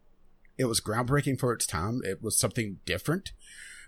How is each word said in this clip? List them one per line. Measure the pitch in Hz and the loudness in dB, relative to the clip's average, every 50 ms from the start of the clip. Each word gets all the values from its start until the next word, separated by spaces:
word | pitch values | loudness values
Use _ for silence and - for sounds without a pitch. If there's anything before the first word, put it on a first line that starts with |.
| _ - - _ - - - - - - - - | _ -20 -20 _ -20 -20 -20 -20 -20 -12 -2 0
it | 131 | 2
was | 117 113 - | 2 2 2
groundbreaking | - 107 107 120 123 117 143 147 - 143 131 - | 0 0 0 0 2 4 4 4 4 2 0 2
for | 135 123 113 | 2 2 2
its | - - | 2 -2
time. | - - 85 87 110 120 127 - | -2 -2 -2 0 0 0 -2 -2
It | 95 95 - | -2 -4 -2
was | 107 107 - | -2 0 2
something | - - 104 - 127 110 101 92 - - | 2 2 2 0 0 -2 -2 -4 -8 -4
different, | - 85 85 - - 165 196 - - - - - - - - - - - - - | -2 -2 -2 0 0 0 0 -2 -8 -14 -14 -20 -20 -18 -18 -16 -16 -16 -18 -18